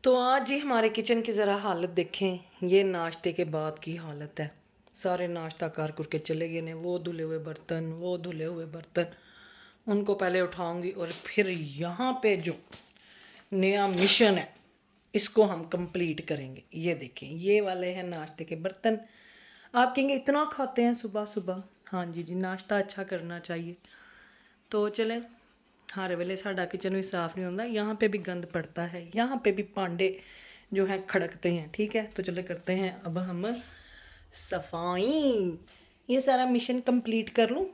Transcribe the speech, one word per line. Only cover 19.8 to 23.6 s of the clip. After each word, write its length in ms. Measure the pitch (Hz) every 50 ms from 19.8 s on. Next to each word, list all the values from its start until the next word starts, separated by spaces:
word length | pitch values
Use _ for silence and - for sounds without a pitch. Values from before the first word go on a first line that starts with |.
| 247 254 254
कहेंगे 180 | 277 262 277 277
इतना 360 | 262 - - 277 294 302 302
खाते 300 | - - 269 254 254 247
हैं 120 | 233 240 240
सुबह 300 | 233 - 214 190 208 208
सुबह? 380 | 208 - 214 180 180 185 185 190 - _ _ _ -
हाँ 140 | - 185 175
जी, 160 | 170 170 170
जी, 120 | 175 156 175
नाश्ता 440 | 185 185 185 185 185 - - 208 202
अच्छा 240 | 196 202 - -
करना 360 | 196 190 190 175 165 170 170 170
चाहिए। 380 | 165 - 170 170